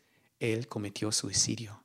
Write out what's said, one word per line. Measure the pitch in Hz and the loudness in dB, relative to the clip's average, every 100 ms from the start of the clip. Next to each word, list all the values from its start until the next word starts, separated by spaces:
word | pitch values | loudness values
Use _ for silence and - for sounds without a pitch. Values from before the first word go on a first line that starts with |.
| _ _ _ - | _ _ _ -2
él | 117 113 120 | 0 0 -2
cometió | 113 101 - 107 | -4 -4 -2 0
suicidio. | - 104 95 110 110 110 107 | 0 2 2 2 0 -4 -12